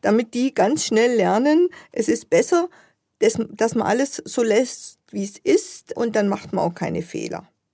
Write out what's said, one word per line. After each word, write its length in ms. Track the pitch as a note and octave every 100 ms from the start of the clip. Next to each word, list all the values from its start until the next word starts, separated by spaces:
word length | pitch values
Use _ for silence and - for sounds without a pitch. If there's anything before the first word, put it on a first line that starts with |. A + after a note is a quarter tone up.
damit 340 | G3 A3 A3+ A#3+
die 180 | C4
ganz 320 | - G3 D#4 -
schnell 300 | A3 A#3+ A#3
lernen, 540 | F3+ G3+ C#4 D#4 F4+ - -
es 160 | - G#3+
ist 220 | A3+ -
besser, 400 | - - E4+ F4 - _ _ _ _
dass, 180 | A3+ A#3 A3+
dass 240 | G#3 A3+
man 140 | A3+ F#3
alles 340 | A#3 C#4 - -
so 180 | -
lässt, 560 | A3+ G#3+ B3+ - - - _
wie 140 | -
es 140 | G3+ -
ist, 580 | - E4 - - - -
und 200 | A#3 G#3+
dann 120 | G3+
macht 260 | G3+ -
man 120 | F#3 F3
auch 100 | F3
keine 260 | E3+ E3+
Fehler. 460 | E3+ - - - - _ _